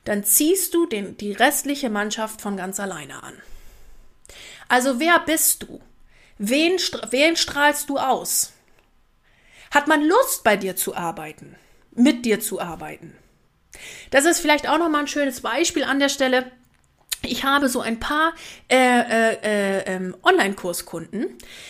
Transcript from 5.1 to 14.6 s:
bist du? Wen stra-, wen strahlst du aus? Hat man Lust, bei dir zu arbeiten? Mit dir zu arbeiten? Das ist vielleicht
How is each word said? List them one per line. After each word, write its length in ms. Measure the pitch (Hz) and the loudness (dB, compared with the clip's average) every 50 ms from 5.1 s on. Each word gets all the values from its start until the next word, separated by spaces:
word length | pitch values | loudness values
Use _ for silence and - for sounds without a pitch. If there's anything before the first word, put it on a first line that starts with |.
| 349 330 | 4 4
bist 420 | 339 - 311 311 - - - - - | 4 2 0 2 2 0 0 -2 -6
du? 180 | - - - - - _ _ - - _ _ _ _ _ _ | -14 -16 -18 -20 -20 _ _ -20 -20 _ _ _ _ _ _
Wen 400 | 208 202 247 294 320 339 381 359 | -4 0 2 2 2 2 2 0
stra-, 280 | - - - - - 208 233 | -2 -4 -4 -8 -6 -4 0
wen 240 | 262 294 330 330 | 2 4 4 4
strahlst 520 | - - - - 285 285 294 285 285 - - | 2 -2 -4 0 2 2 4 2 2 -4 -4
du 100 | 277 269 | -4 -2
aus? 540 | - 262 247 175 165 - - - - - - _ _ _ _ _ _ _ _ _ _ _ _ _ _ _ _ _ _ _ _ - - - | 0 0 0 0 0 -2 -2 -2 -2 -4 -6 _ _ _ _ _ _ _ _ _ _ _ _ _ _ _ _ _ _ _ _ -20 -18 0
Hat 160 | - 285 285 | 0 2 4
man 160 | 294 311 302 294 | 4 4 4 4
Lust, 400 | 311 370 466 539 - - - - | 4 4 4 4 2 0 0 2
bei 140 | 226 208 | 2 2
dir 180 | 196 214 190 180 | 2 0 -4 -4
zu 220 | - - - - | -4 -6 -6 -6
arbeiten? 580 | 190 175 165 165 - 156 156 156 - - 147 - - _ _ _ _ _ _ _ | -6 -6 -6 -6 -8 -12 -14 -14 -16 -20 -20 -20 -20 _ _ _ _ _ _ _
Mit 320 | 233 247 285 302 240 - | 4 4 4 4 2 0
dir 160 | 226 208 202 | 0 -2 0
zu 200 | - - 196 175 | -2 -6 -6 -6
arbeiten? 540 | 208 175 160 156 156 151 151 - - 156 - - _ _ _ _ _ _ _ _ _ _ - - - - - - - - | -8 -8 -10 -12 -12 -14 -16 -16 -18 -20 -20 -20 _ _ _ _ _ _ _ _ _ _ -20 -20 -18 -18 -18 -18 -12 0
Das 140 | - 269 277 | 2 4 4
ist 160 | 339 330 - | 4 2 2
vielleicht 280 | - 294 302 285 | 2 2 2 2